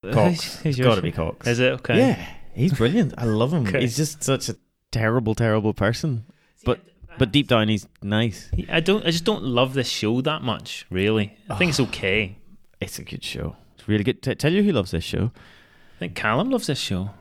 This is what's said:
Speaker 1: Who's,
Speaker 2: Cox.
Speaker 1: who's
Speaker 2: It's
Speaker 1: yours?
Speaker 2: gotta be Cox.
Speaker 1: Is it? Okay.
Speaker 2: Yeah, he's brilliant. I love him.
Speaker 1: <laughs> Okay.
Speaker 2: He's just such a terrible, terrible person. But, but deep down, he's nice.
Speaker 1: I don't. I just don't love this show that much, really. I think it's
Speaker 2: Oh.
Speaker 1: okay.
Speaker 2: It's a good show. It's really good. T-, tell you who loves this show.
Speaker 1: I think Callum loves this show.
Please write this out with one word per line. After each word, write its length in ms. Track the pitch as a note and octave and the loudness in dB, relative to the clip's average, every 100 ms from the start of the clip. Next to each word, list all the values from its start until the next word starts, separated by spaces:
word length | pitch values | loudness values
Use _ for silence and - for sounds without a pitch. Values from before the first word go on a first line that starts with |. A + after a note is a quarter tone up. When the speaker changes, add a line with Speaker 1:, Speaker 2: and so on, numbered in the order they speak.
Speaker 1:
Who's, 120 | F#2+ | 0
Speaker 2:
Cox. 420 | B2+ F3+ E3+ - - | 4 4 4 -4 -4
Speaker 1:
who's 80 | D#3+ | -2
Speaker 2:
It's 60 | B2 | 2
Speaker 1:
yours? 100 | B2+ | 4
Speaker 2:
gotta 140 | G#2 | 4
be 100 | F2+ | 0
Cox. 340 | E2 D#2+ - A#2+ | -2 -4 -2 -2
Speaker 1:
Is 120 | A#2+ | 2
it? 140 | B2+ | 2
Okay. 240 | C3 - B2 | 0 0 4
Speaker 2:
Yeah, 280 | C4 G3+ - - - | 4 2 -4 -14 -14
he's 200 | - F#3 | -2 0
brilliant. 400 | D3 A#2 G3+ D#3 - | 4 2 4 0 0
I 80 | A#2 | 0
love 280 | G#2+ A#2+ | 2 2
him. 140 | E3+ A#2 | 2 0
Speaker 1:
<laughs> 0 | |
Okay. 140 | C3+ | 0
Speaker 2:
He's 160 | B2+ A#2 | 0 0
just 260 | D3+ - | -4 -2
such 240 | - C3 - | -2 0 -2
a 60 | G#2+ _ _ _ | -10 _ _ _
terrible, 440 | - A2 B2 A2 G#2+ | -2 2 2 0 0
terrible 380 | A#2 A2 G#2+ | 2 2 0
person. 500 | - G2+ A#2 D#3+ A#2+ - _ _ _ | 0 0 0 -2 -4 -8 _ _ _
But, 160 | - B2+ _ _ - - | -2 -2 _ _ -20 0
but 120 | B2+ | 2
deep 160 | D3 C#3 | 2 4
down, 180 | A#2+ G#2+ | 2 4
he's 200 | G#2+ - _ | 0 -4 _
nice. 480 | G2 G#2+ A#2 G2 - - - | -4 0 -2 -4 -6 -6 -2
Speaker 1:
I 100 | E3 | -2
don't. 260 | E3 G3+ - | 2 0 0
I 60 | |
just 140 | E3+ E3 | 0 0
don't 180 | G#3+ | -2
love 300 | A2 A#2+ C3 | 0 2 2
this 160 | C3+ B2 | 2 -2
show 320 | - G#2+ B2 | -2 0 0
that 200 | C#3+ D#3 | 0 -2
much, 420 | B2+ G2+ F#2 - - | -4 -6 -8 -14 -6
really. 460 | F#2 G2+ A2 G#2 - - | 0 2 2 0 -6 -10
I 60 | G#2 | -2
think 140 | F3+ | 0
it's 100 | C#3+ | 2
Speaker 2:
Oh. 40 | B2 | 0
Speaker 1:
okay. 520 | - G2 G2+ F#2+ G2 - - - _ | 0 0 0 -2 -8 -20 -20 -20 _
Speaker 2:
It's 200 | G2 - | -12 -12
a 40 | |
good 200 | - - | -12 -12
show. 340 | - - D#2+ - - _ | -10 -8 -8 -10 -20 _
It's 100 | - | 0
really 160 | G#2 | 0
good. 180 | G2 - | 2 -2
T-, 140 | - - | -4 -2
tell 160 | C#3+ | 0
you 100 | F#3 | 2
who 80 | G3+ | 2
loves 200 | D3 F#2 | 2 0
this 120 | E2 | -4
show. 280 | - D#2+ G#2+ - - - _ _ - - | -4 -2 -2 -4 -20 -20 _ _ -20 -12
Speaker 1:
I 20 | |
think 160 | F2 - | -10 -4
Callum 340 | G#2+ A#2 A3+ | 0 0 0
loves 160 | C4 - | -2 -2
this 120 | C3 | -4
show. 320 | - F#2+ G2 - | -2 -4 -4 -10